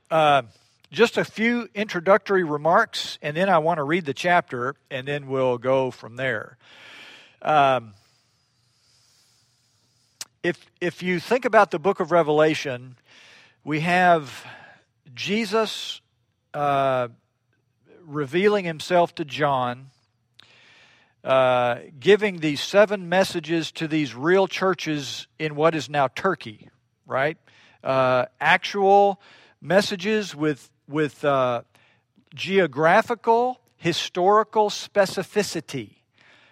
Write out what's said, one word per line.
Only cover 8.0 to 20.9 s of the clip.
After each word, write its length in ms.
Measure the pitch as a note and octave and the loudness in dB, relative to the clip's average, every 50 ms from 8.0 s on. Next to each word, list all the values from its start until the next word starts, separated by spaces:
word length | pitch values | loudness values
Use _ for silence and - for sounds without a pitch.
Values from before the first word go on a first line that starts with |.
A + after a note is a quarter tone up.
| _ _ _ _ _ _ _ _ _ _ _ _ _ _ _ _ _ _ _ _ _ _ _ _ _ _ _ _ _ _ _ _ _ _ _ _ _ _ _ _ _ _ _ - - _ _ _ | _ _ _ _ _ _ _ _ _ _ _ _ _ _ _ _ _ _ _ _ _ _ _ _ _ _ _ _ _ _ _ _ _ _ _ _ _ _ _ _ _ _ _ -20 -20 _ _ _
if, 160 | - F3 E3 - - _ _ - | -6 -6 -6 -6 -12 _ _ -8
if 240 | F3 E3+ - - F3 | -8 -8 -6 -6 -4
you 160 | F#3 F3+ E3+ | -4 -4 -4
think 240 | - - A3+ C4+ A#3+ | -2 -2 -2 -2 0
about 260 | A#3+ - A3 G3+ - | 2 4 4 4 4
the 80 | G3 E3 | 0 -2
book 220 | D3 G3 G3 - | -2 -2 -2 -2
of 100 | F#3 D3 | -2 2
Revelation, 880 | F3 E3+ D#3 D3+ D3+ D3+ D#3 D#3+ D3+ - - C#3+ B2 B2 B2+ C3 B2 _ _ _ - - - - - - _ _ _ _ | 2 2 2 4 4 4 4 2 2 -2 -6 -8 -8 -10 -12 -18 -20 _ _ _ -20 -20 -20 -20 -20 -20 _ _ _ _
we 160 | - C#3 D3+ D3+ | -8 -6 -6 -4
have 680 | D#3+ F3 F3 F3+ F3+ F3+ E3+ D#3+ C#3+ B2+ - - - - - - - - - _ _ _ _ _ _ D3 B2 | -2 0 2 4 4 4 4 4 2 -6 -16 -18 -18 -20 -20 -20 -20 -20 -20 _ _ _ _ _ _ -20 -14
Jesus, 840 | A#2 A2+ D#3 G3+ A3+ A3+ F#3 G#3 A3+ A3 - - - - - - - _ _ _ _ _ _ _ _ _ _ | -12 -6 -4 -4 -4 -4 -2 -2 -2 -2 -2 -4 -10 -10 -12 -12 -14 _ _ _ _ _ _ _ _ _ _
uh, 540 | - D3 D3 C#3+ C#3 C#3 C#3 C3+ C3 B2+ B2 A#2 A#2 _ _ _ _ _ _ _ _ _ _ _ _ _ _ _ - - F3+ | -6 -4 -2 0 0 2 2 2 0 0 -2 -4 -8 _ _ _ _ _ _ _ _ _ _ _ _ _ _ _ -20 -20 -18
revealing 600 | D#3 C#3+ D3+ C#3+ B2+ C#3 F3+ G3+ G#3 G#3 G3+ F3+ | -10 -8 -6 -6 -2 -2 2 2 2 2 2 -2
himself 500 | E3+ D#3 C#3+ - - F3+ F3 E3+ - - | -4 -8 -8 -4 0 2 2 2 2 0
to 100 | - E3 | -8 -10
John, 680 | C#3 A#2+ C3 D3+ C#3+ C#3 B2+ B2 B2 B2 B2+ C3+ C3+ _ _ _ _ _ _ _ _ _ _ _ _ _ _ _ _ _ _ _ _ | -8 -4 -2 0 0 0 0 -2 -4 -6 -8 -14 -20 _ _ _ _ _ _ _ _ _ _ _ _ _ _ _ _ _ _ _ _